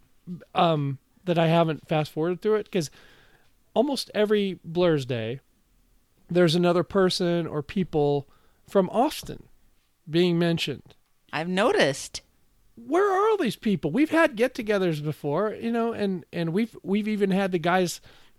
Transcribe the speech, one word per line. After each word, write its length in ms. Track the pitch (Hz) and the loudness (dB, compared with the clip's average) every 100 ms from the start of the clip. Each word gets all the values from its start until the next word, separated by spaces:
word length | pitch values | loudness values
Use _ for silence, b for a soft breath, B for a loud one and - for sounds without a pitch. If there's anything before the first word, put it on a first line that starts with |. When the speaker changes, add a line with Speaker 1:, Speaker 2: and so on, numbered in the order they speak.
| _ _ - 175 - 185 | _ _ -16 -16 -8 0
Speaker 1:
um, 420 | 175 156 139 135 _ _ - | 2 2 0 -4 _ _ -2
that 120 | 170 | 2
I 80 | 160 | 4
haven't 400 | 170 165 147 - | 4 2 -2 -4
fast-forwarded 540 | 156 156 156 165 180 | -2 -2 -2 -2 -2
through 140 | 214 214 | -2 -2
it. 140 | - | -2
'Cause 220 | 196 147 b b b b b b _ _ | -4 -4 b b b b b b _ _
almost 380 | 202 285 254 - | -2 0 -2 -4
every 460 | 190 208 214 196 175 160 | -2 2 2 0 -4 -6
Blur's 400 | 165 180 151 127 | 0 2 2 0
Day, 340 | 123 110 139 - _ _ _ _ _ _ _ - | -4 -6 -8 -12 _ _ _ _ _ _ _ -2
there's 240 | 175 175 | 4 4
another 300 | 170 175 175 | 4 4 2
person 640 | 165 202 185 - 175 170 160 | 0 2 2 2 0 -2 -4
or 160 | 151 | -6
people 640 | 139 - 180 156 143 143 - _ _ _ - | -6 -4 -2 0 2 0 -4 _ _ _ -2
from 220 | 202 185 | 0 2
Austin 580 | 208 294 - - - - _ _ _ _ _ - | 2 0 -2 -10 -14 -18 _ _ _ _ _ -4
being 280 | 160 180 170 | 0 2 2
mentioned. 580 | 170 170 - 123 - - _ _ _ | 2 0 -4 -10 -14 -20 _ _ _
Speaker 2:
I've 160 | 147 170 | -6 -2
noticed. 760 | 185 240 415 160 139 - - - _ _ _ _ - | 2 2 4 2 0 -8 -14 -18 _ _ _ _ -20
Speaker 1:
Where 340 | 240 330 403 | -4 0 2
are 200 | 381 427 | 2 2
all 80 | 415 | 0
these 180 | 262 - | -2 -2
people? 340 | 220 185 156 | -2 -2 0
We've 200 | 190 311 | 0 2
had 260 | 311 320 214 | 2 2 0
get-togethers 640 | 254 - 214 202 180 151 | -4 -2 -2 0 0 -2
before, 520 | 147 143 147 151 214 | -4 -6 -4 -2 -2
you 180 | - 233 | -4 -4
know, 220 | 233 233 | -2 -2
and, 320 | 208 202 185 - | -2 -4 -4 -8
and 180 | 175 165 | -6 -2
we've, 260 | 180 226 - | -2 -2 -6
we've 240 | - 202 214 | -4 -2 -2
even 240 | 214 196 | 0 0
had 220 | 185 196 | 2 0
the 40 | 180 | -2
guys 440 | 170 185 175 - b b b | 0 2 0 -4 b b b